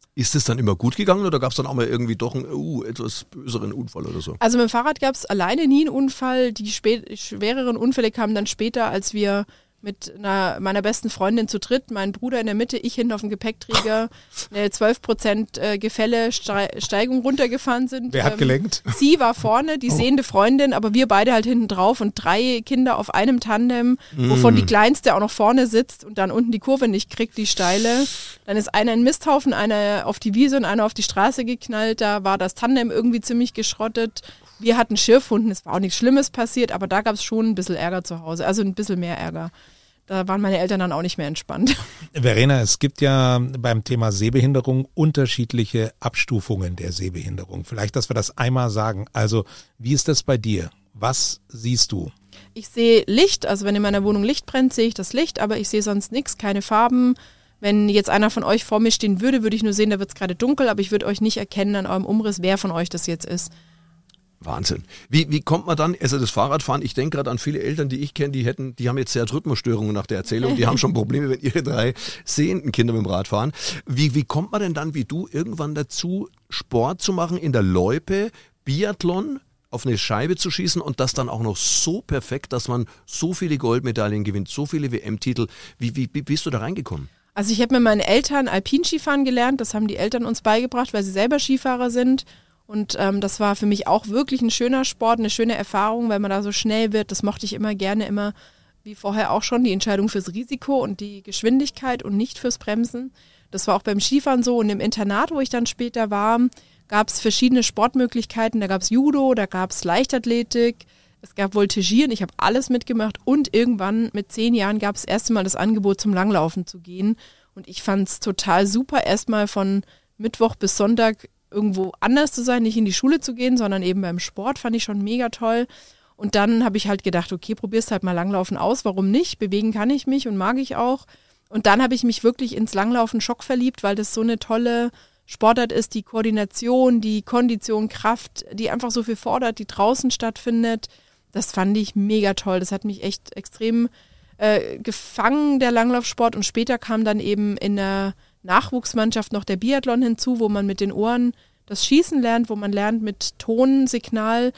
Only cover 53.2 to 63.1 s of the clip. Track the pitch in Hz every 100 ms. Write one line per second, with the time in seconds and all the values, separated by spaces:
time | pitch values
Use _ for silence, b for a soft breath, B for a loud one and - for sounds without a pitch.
53.2 | 392 - - 196 202 202 208 202 196 208
54.2 | 208 294 - 262 262 - 226 220 190 240
55.2 | 320 - 208 214 202 214 208 202 - 240
56.2 | 285 - 208 202 - 214 240 247 247 254
57.2 | b b b b 202 208 208 208 202 202
58.2 | 214 220 - 220 - 214 226 - 214 190
59.2 | 240 269 220 220 220 202 214 202 196 -
60.2 | 190 180 247 285 254 202 190 208 - 202
61.2 | 220 - 202 202 202 202 190 190 185 214
62.2 | 214 190 180 190 190 170 170 170 -